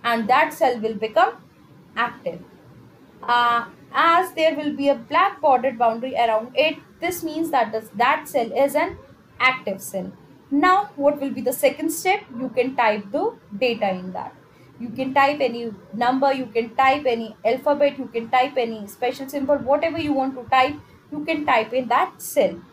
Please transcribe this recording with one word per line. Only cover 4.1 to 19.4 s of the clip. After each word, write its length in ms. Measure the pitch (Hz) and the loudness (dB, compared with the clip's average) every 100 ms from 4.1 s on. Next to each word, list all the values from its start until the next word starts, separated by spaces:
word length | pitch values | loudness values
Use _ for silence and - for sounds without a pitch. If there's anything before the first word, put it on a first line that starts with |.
| 339 370 | 4 2
there 220 | - 320 294 | 2 0 2
will 200 | 294 277 | -4 0
be 140 | 277 | 0
a 60 | 233 | 0
black 460 | - 302 392 381 | 0 2 2 2
bordered 380 | 302 285 262 226 | 4 4 2 2
boundary 360 | 233 226 262 - | 0 0 -6 0
around 360 | 233 220 240 | 2 0 -2
it, 240 | 285 302 311 - - | 0 0 -2 -14 -8
this 240 | 339 359 | -6 -4
means 260 | 320 311 330 | -6 -4 -2
that 200 | 269 220 | 0 0
this, 180 | 220 220 202 | -4 -8 0
that 320 | 247 302 - | 0 0 -2
cell 240 | 285 233 | -2 -2
is 240 | - 277 285 | 2 2 2
an 220 | 339 - - - _ - | -2 -6 -18 -20 _ 0
active 420 | 254 254 - 190 | 0 0 -6 -8
cell. 300 | - 190 185 - - - - | -8 -8 -8 -12 -20 -20 -2
Now, 400 | 277 359 381 403 - | 2 4 4 2 0
what 240 | 285 294 | 0 2
will 120 | 269 | -4
be 100 | 233 | -4
the 120 | - | -4
second 360 | 269 269 262 320 | 2 0 2 -4
step? 320 | - 370 403 - 240 | -2 0 0 -2 -10
You 120 | 262 | -6
can 260 | - 247 262 | -2 -2 2
type 360 | 226 214 196 | 2 0 -2
the 240 | 285 415 466 - 202 | -2 -2 -4 -14 -2
data 320 | 254 233 208 | -2 0 -2
in 220 | 185 185 | -2 -6
that. 220 | 180 - - - - - - | -10 -12 -14 -20 -20 -20 -14
You 100 | 233 | -12
can 240 | 226 262 | -6 -2
type 260 | 269 277 294 | 2 2 2
any 320 | 262 233 233 196 - | -2 -2 -8 -10 -14
number, 400 | 208 240 262 277 | -2 0 2 2
you 140 | 269 247 | 0 -2
can 280 | 233 233 - | -4 -4 2
type 300 | 262 285 285 | 2 4 0
any 280 | 233 220 - | -2 -6 -4
alphabet, 540 | 214 262 294 285 285 277 | -2 0 0 2 2 0
you 100 | 233 | -8
can 220 | 233 226 | -8 0
type 240 | 254 262 269 | 2 2 0
any 280 | 233 220 202 | -4 -4 -12
special 400 | - 247 269 269 | -6 -4 -4 -8
symbol, 300 | 285 | -6